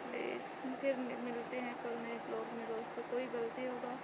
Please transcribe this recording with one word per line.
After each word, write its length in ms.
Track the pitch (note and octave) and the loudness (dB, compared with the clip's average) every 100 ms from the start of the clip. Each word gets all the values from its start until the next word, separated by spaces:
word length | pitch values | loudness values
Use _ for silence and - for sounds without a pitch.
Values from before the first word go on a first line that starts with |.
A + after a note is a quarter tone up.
प्लीज। 360 | - - - - - - C4 B3+ | -2 0 0 0 -2 -2 -2 2
फिर 160 | C#4 B3+ | 4 4
मिलते 600 | B3 A#3 A#3+ A#3 A#3 B3+ | 2 0 0 0 0 -2
हैं 160 | B3 B3 | -2 -2
कल 120 | A#3+ A#3 | -2 0
नए 180 | A#3 A#3 A3+ | -2 -2 0
ब्लॉग 200 | A3+ A3+ A#3 | 0 0 -2
में 100 | A3+ | 0
दोस्तों। 360 | A3+ A#3 - A#3 | 0 0 -2 2
कोई 160 | B3 B3+ | 2 2
गलती 320 | A#3+ A3+ B3+ B3+ | 2 0 2 0
होगा 260 | B3 A#3+ C4 | 0 0 -2